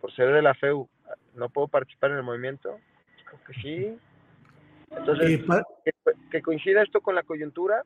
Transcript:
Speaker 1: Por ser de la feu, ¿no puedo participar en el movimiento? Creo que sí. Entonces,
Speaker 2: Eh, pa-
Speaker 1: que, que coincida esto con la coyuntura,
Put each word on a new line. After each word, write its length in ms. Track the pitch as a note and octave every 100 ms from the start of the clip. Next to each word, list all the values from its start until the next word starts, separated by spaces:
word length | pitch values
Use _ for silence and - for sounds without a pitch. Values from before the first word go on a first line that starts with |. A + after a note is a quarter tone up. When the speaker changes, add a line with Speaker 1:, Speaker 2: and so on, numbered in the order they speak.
Speaker 1:
Por 120 | G2+
ser 200 | - B2+
de 100 | D3
la 120 | D3+
feu, 340 | C3 C#3 C#3+ B2+ _ - - _
¿no 140 | B2 B2
puedo 200 | C#3+ C#3+
participar 420 | C#3+ C3+ _ C#3
en 80 | C#3+
el 40 |
movimiento? 560 | B2 A#2+ B2+ C#3 - G#3+ _ _ _ _ -
Creo 180 | D3
que 100 | - B2
sí. 380 | C3+ E3 G3+ A3+ _ _ _ _ _ _ _ _ _
Entonces, 400 | - D3 D3+ E3
Speaker 2:
Eh, 140 | D#3 -
pa- 180 | F3+ - -
Speaker 1:
que, 80 | - - - - -
que 120 | E3
coincida 400 | E3 D#3 F#3+ G3+
esto 180 | G#3 G#3
con 140 | G#3
la 80 | F#3
coyuntura, 640 | D#3+ D#3 D3+ D#3+ F#3 A3